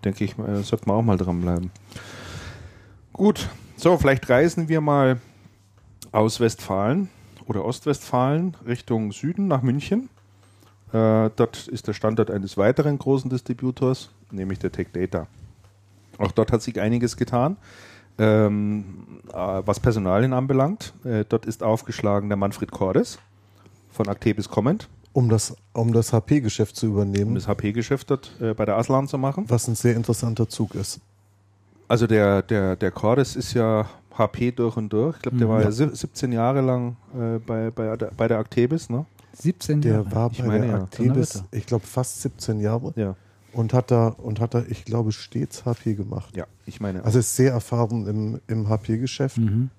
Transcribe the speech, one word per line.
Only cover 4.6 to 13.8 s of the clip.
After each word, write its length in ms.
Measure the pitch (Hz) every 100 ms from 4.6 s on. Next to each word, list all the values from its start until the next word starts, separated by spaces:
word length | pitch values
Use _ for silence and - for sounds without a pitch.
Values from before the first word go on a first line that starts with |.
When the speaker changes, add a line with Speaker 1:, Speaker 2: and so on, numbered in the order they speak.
| 160
Speaker 1:
wir 140 | 160
mal 400 | 151 143 135 123 - - - _ _ _ _ - -
aus 280 | 110 107 -
Westfalen 720 | 117 - - 98 101 160 190 - - - -
oder 180 | 107
Ostwestfalen 920 | 98 127 - 139 - 123 131 156 185 160 -
Richtung 460 | 123 - 117 107
Süden 360 | - 147 175 196
nach 140 | 139
München. 480 | 123 135 - 208 262 _ _ _ _ _ - _ -
Äh, 380 | 113 110 110 110 -
dort 320 | 117 - -
ist 200 | 123 -
der 60 |
Standort 380 | 104 107 113 107
eines 260 | 101 95 -
weiteren 400 | 101 131 147 143
großen 320 | 135 135 131
Distributors, 800 | 127 - 120 127 127